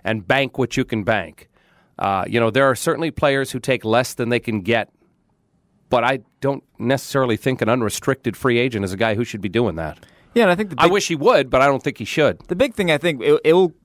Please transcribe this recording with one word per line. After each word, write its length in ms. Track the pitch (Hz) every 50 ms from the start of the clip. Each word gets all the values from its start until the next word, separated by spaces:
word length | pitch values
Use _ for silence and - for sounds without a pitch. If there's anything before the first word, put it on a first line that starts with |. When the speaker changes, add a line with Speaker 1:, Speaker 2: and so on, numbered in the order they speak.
| -
Speaker 1:
and 200 | 110 113 107 90
bank 320 | - 135 139 139 - -
what 180 | - 127 - -
you 60 | 135 123
can 180 | - 117 107 95
bank. 460 | 113 110 101 85 78 - - - _ _ _ _ _ _ _ _ _ _ -
Uh, 240 | - 98 98 95 90
you 120 | 95 110 117
know, 100 | 117 113
there 160 | 107 135 139
are 100 | 135 123
certainly 360 | - - 165 151 135 165 156
players 400 | - - 156 143 135 135 135 -
who 80 | - 123
take 240 | - 135 127 113 -
less 280 | 110 113 123 127 - -
than 160 | - 120 117
they 100 | 120 117
can 220 | - 117 107 104
get, 280 | 90 107 117 110 101 - _ _ _ _ _ _ _ _ _ _ _ _ _ _ _ _ _ _ _ _
but 140 | 127 120 117
I 160 | 123 139 123 - _ _ _
don't 220 | - 139 139 - - _ _ -
necessarily 580 | 110 123 139 131 - - - 135 131 120 107
think 240 | - - 135 127 -
an 80 | 113 107
unrestricted 640 | 120 131 113 101 - - - 143 135 - - 117 98
free 220 | - - 131 120
agent 260 | 117 123 135 117 101 98
is 60 | 92 98
a 40 |
guy 180 | 95 113 113 107
who 80 | 110 120
should 180 | - - 104
be 80 | 92 98
doing 260 | 85 - 123 98 80
that. 300 | 80 80 76 - - - - _ _ _ _ -
Speaker 2:
Yeah, 100 | 233 233
and 80 | 185
I 40 | 180
think 160 | 185 220 190
the 40 | 156 127
Speaker 1:
I 40 | 160
Speaker 2:
big 80 | 175 196
Speaker 1:
wish 140 | 202 -
he 80 | - 165
would, 340 | 139 147 240 240 160 135 123
but 120 | 127 127
I 60 | 135
don't 160 | 143 139 123 -
think 140 | 147 - -
he 60 | 110
should. 340 | - - 160 147 117 85 - -
Speaker 2:
The 80 | - 180
big 180 | 185 269 269 -
thing, 160 | - 190 175
I 80 | 151
think, 240 | 143 170 175 151 120
it, 180 | 92 143 151 - -
it 100 | 151 165
will, 200 | 185 190 165 - _ _